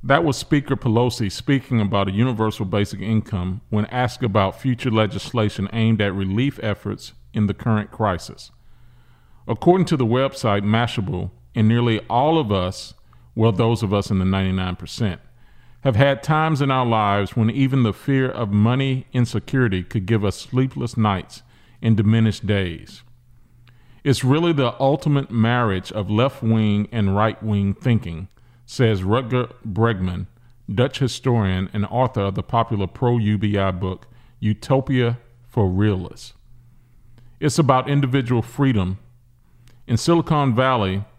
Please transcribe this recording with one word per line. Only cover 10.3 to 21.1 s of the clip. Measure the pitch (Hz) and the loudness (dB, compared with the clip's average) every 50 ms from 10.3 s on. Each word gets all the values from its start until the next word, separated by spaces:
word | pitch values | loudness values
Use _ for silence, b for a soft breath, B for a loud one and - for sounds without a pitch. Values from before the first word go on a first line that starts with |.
| - - - 113 101 101 | -2 -2 -2 0 0 0
Mashable, | 101 104 107 113 123 117 - - 98 95 92 90 95 95 - - - - - | 2 2 2 2 0 0 -2 -4 -4 -4 -4 -6 -6 -8 -10 -16 -20 -10 -2
and | - 110 | 2 2
nearly | 107 113 120 120 120 110 104 - | 4 4 4 2 2 0 -2 -2
all | - - 120 135 151 165 | -2 0 0 2 2 2
of | 160 143 104 | 0 0 0
us, | 101 95 90 90 95 - - - - b b b b b b b b | 0 0 0 -2 -4 -8 -14 -18 -20 b b b b b b b b
well, | - 110 113 | 2 2 2
those | 107 92 117 113 117 113 | 4 2 2 2 2 0
of | 117 95 | 0 0
us | 101 101 98 - | 0 0 0 0
in | 104 95 | 0 0
the | 92 | 2
ninety-nine | 95 95 95 95 95 92 95 92 92 90 | 2 2 0 0 0 0 -2 -2 -4 -6
percent, | - 90 - - - 120 101 87 - - - b b b b b b b b b b | -8 -10 -14 -6 -4 -4 -4 -4 -6 -14 -20 b b b b b b b b b b
have | b 139 117 | b 0 2
had | 101 135 139 139 139 | 4 4 2 2 -2
times | - - 156 156 156 160 160 131 | 0 0 0 2 2 0 0 0
in | 143 135 | 0 0
our | 131 131 127 | 2 0 2
lives | 120 113 110 107 101 101 101 101 92 - | 2 2 2 2 2 2 0 0 -2 0
when | 123 110 110 | 0 0 2
even | 113 131 135 131 131 135 | 2 2 0 2 2 2
the | 123 110 | 2 2
fear | 98 - - - 139 135 131 127 | 0 -2 -2 0 0 2 0 0
of | 131 - 120 101 | -2 -4 -4 0
money | 101 104 104 113 123 135 135 135 131 131 - _ - | 2 4 4 4 2 2 0 0 -2 -4 -6 _ 0
insecurity | 127 123 117 - 107 - - - 135 127 113 95 92 87 | 0 0 0 -2 -6 -6 -2 0 2 2 2 0 -2 -4
could | - - 117 95 | -4 -4 -6 -2
give | 92 117 110 101 | 0 0 0 0
us | 101 - | -2 -4
sleepless | - - - - 127 131 131 - 139 127 117 - | -4 -10 -4 0 0 0 0 -2 -6 -8 -6 -2
nights | - 110 107 | 0 0 2